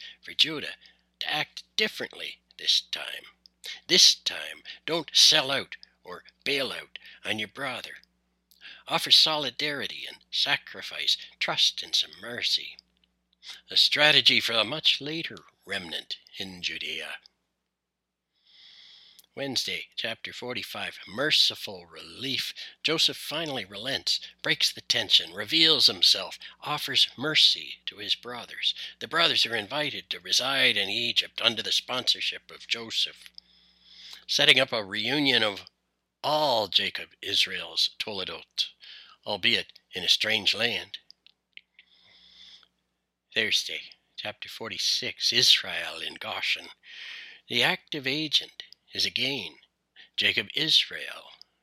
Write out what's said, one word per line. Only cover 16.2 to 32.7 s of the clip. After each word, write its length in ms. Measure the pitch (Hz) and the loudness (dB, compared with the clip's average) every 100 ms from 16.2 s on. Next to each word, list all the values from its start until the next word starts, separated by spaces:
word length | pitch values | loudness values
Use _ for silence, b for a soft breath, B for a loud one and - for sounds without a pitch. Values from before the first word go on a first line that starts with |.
| _ - | _ -12
in 240 | 98 90 | -12 -8
Judea. 460 | 87 80 76 76 76 73 _ _ _ _ _ _ _ _ _ _ _ B B B B B B B B B B - | -8 -6 -8 -8 -10 -12 _ _ _ _ _ _ _ _ _ _ _ B B B B B B B B B B -10
Wednesday, 480 | 139 120 - 90 - | -4 -4 -4 -6 -8
chapter 380 | - 117 113 - | -8 -8 -8 -12
forty-five, 680 | - 123 120 - 107 95 - - | -12 -8 -8 -8 -8 -8 -10 -14
merciful 760 | 98 151 - - 110 - 95 87 | -2 2 4 4 0 -10 -14 -16
relief. 640 | 80 82 85 135 127 - - B B | -20 -18 -10 -6 -4 -6 -10 B B
Joseph 340 | - 156 - 139 | -2 2 2 0
finally 480 | - 147 160 131 | -8 -6 -4 -6
relents, 540 | 95 101 120 127 - - B B | -8 -10 -4 -4 -2 -2 B B
breaks 300 | - 156 - | -2 2 2
the 80 | - | 0
tension, 520 | - 123 107 - 85 | -2 0 4 4 4
reveals 540 | 87 110 160 160 147 113 | -8 0 6 8 8 6
himself, 520 | 95 - 101 90 - B B | 6 4 4 0 -10 B B
offers 440 | - 147 - 123 - - | -6 -4 0 2 2 2
mercy 580 | 143 151 - - 80 - - | 0 6 6 4 -4 -10 -10
to 120 | - | -8
his 180 | 104 - | -4 -4
brothers. 580 | 117 120 113 - - - B B | -4 -10 -10 -4 -2 -2 B B
The 80 | 113 | -4
brothers 400 | 160 170 117 120 | 2 4 4 2
are 80 | |
invited 560 | 113 101 143 147 107 - | 0 -2 -4 -4 -6 -8
to 80 | - | -10
reside 580 | 92 104 123 139 127 104 | -2 0 0 4 4 4
in 120 | 98 | 0
Egypt 520 | 107 120 113 - - | -2 0 0 -2 0
under 180 | 113 110 | 0 0
the 80 | 104 | -2
sponsorship 800 | - - 123 120 95 - - - | -2 -2 -4 0 0 -2 -6 -14
of 160 | - | -20
Joseph, 640 | - | -6